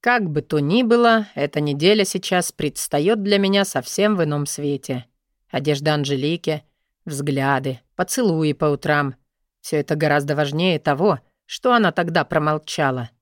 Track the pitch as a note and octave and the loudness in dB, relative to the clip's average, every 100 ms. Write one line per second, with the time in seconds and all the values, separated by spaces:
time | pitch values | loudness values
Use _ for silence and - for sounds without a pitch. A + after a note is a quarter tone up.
0 | A#3+ A#3+ F#3 D3 - D3+ C#3+ G#3+ A#3+ A#3+ | 2 0 0 -4 -2 -2 2 2 4 4
1 | A#3 A3+ G#3 - C#3+ D3+ D3 C#3+ E3+ G#3+ | 4 4 0 -4 -4 -2 -2 2 2 4
2 | F#3+ F#3 - F3+ E3+ - D3+ - - D3 | 2 -2 -2 -2 -2 -4 -6 -6 -4 0
3 | E3 A3 G3 G3+ G3 G3+ G3 C3+ - - | 0 0 2 2 2 2 0 -4 -6 -2
4 | G#3 G3+ D#3 D3 C#3+ - C#3+ C#3 - B2 | 0 2 0 -2 -4 -4 -4 -4 -6 -8
5 | - _ _ _ _ - C#3 C#3 D3+ D3+ | -8 _ _ _ _ -4 -2 0 0 0
6 | C#3 C#3 D3 E3 - D3+ _ _ _ _ | 0 -2 -2 -2 -4 -6 _ _ _ _
7 | - C#3+ C#3+ C#3 C3+ C3+ C3+ A#2+ _ - | -12 -6 -4 0 0 0 -2 -8 _ -6
8 | G#3+ - A3+ D#3+ D#3 D3 D3+ C#3+ - D3 | -4 0 2 2 0 2 0 0 0 0
9 | C#3 B2 _ _ _ _ - D3+ D3 D#3 | 0 -6 _ _ _ _ -4 -4 0 0
10 | D3+ C#3+ C#3+ D3 C#3+ D3+ F#3 D#3 - C#3 | 2 0 0 -2 -2 0 0 0 -2 0
11 | G3+ D3 _ _ _ - B3+ A#3+ G3 E3+ | 0 0 _ _ _ -4 2 2 2 0
12 | E3+ E3 C#3+ E3 D3+ D3+ - - C#3 B2+ | -2 -2 0 0 0 -2 -4 -2 0 0
13 | A#2 _ | -8 _